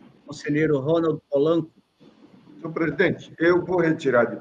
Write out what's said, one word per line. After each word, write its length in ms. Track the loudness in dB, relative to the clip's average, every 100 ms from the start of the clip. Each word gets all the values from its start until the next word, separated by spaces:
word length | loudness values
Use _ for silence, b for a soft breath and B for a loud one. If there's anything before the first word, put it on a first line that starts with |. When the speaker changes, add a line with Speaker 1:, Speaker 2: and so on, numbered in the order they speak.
| -20 _ -18
Speaker 1:
Conselheiro 540 | -12 -4 -2 0 0
Ronald 420 | 0 0 0 -4 -2
Polanco. 420 | 0 2 0 -2 _ _ _ -20 _ -20 -20 -20 -16
Speaker 2:
Senhor 160 | -10
presidente, 600 | -4 -4 0 0 0 -10 -2
eu 260 | 2 2 0
vou 140 | 0
retirar 460 | 0 0 2 2 2
de 100 | -2